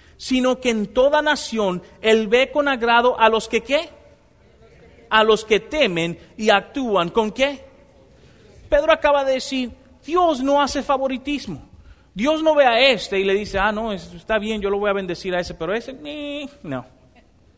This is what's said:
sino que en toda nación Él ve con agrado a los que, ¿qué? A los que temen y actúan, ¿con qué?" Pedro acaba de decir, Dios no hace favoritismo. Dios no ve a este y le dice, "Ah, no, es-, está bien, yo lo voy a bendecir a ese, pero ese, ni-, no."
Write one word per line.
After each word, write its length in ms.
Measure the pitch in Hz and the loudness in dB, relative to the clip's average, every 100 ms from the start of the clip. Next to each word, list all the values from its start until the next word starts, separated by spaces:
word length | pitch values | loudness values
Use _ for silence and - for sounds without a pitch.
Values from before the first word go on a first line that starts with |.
| - - | -20 -12
sino 440 | - 254 254 254 | -2 0 0 0
que 100 | 254 | -2
en 160 | 220 208 | -2 -2
toda 300 | 254 269 302 | 2 4 4
nación 580 | 302 294 - 220 196 180 - - | 2 -2 -2 -2 -2 -2 -8 -4
Él 280 | 220 220 214 | 2 2 4
ve 240 | 240 262 | 2 2
con 160 | 294 285 | 0 0
agrado 520 | 254 233 233 247 226 | 0 2 4 4 4
a 80 | 220 | 2
los 200 | 220 214 | 2 -2
que, 140 | 233 | -6
¿qué? 280 | - 285 339 - - _ _ _ _ _ - - - - - | -2 -4 -4 -16 -20 _ _ _ _ _ -20 -20 -20 -20 0
A 140 | 220 | 2
los 220 | 220 208 - | 4 2 2
que 140 | 202 | -2
temen 600 | - 302 233 170 170 165 - - | 0 0 0 0 -4 -6 -14 -4
y 140 | 220 | 2
actúan, 580 | 202 196 285 247 190 175 | 2 2 -6 -2 0 0
¿con 220 | 233 214 | 0 -2
qué?" 340 | 240 269 269 - - _ _ _ _ - - - - - | 0 -2 -2 -16 -20 _ _ _ _ -20 -20 -20 -16 0
Pedro 240 | 285 311 | 0 4
acaba 320 | 320 294 285 269 | 2 4 2 2
de 80 | |
decir, 380 | 262 - 262 247 - - _ - | -2 -2 -4 -6 -10 -20 _ -2
Dios 380 | 349 349 262 | 2 2 2
no 180 | 269 285 | 0 2
hace 220 | 277 294 | 0 -2
favoritismo. 880 | 240 269 269 262 277 285 - 139 - - - - _ 180 | -2 -2 -2 -6 -6 -8 -8 -14 -14 -20 -20 -20 _ -4
Dios 280 | 262 311 | -2 0
no 100 | 311 | 2
ve 100 | 294 | 4
a 160 | 262 233 | 4 4
este 400 | 269 208 - 196 | 2 2 -2 -2
y 40 | |
le 100 | 196 | 0
dice, 240 | 196 208 196 | -2 -2 -2
"Ah, 140 | 202 | -2
no, 200 | 208 226 | -2 -6
es-, 220 | 190 170 | -8 -10
está 240 | 175 - 220 | -16 -4 -4
bien, 240 | 208 220 | -4 -4
yo 80 | 196 | -2
lo 80 | 202 | -2
voy 100 | 208 | -2
a 60 | |
bendecir 400 | 196 190 170 190 | -2 -4 -8 -4
a 60 | 180 | -4
ese, 160 | 170 165 | -6 -8
pero 180 | 165 | -6
ese, 200 | 220 233 | -6 -8
ni-, 540 | 262 294 302 285 285 277 - | -14 -14 -12 -10 -10 -12 -14
no." 240 | 170 131 - _ _ _ _ _ _ | -10 -10 -10 _ _ _ _ _ _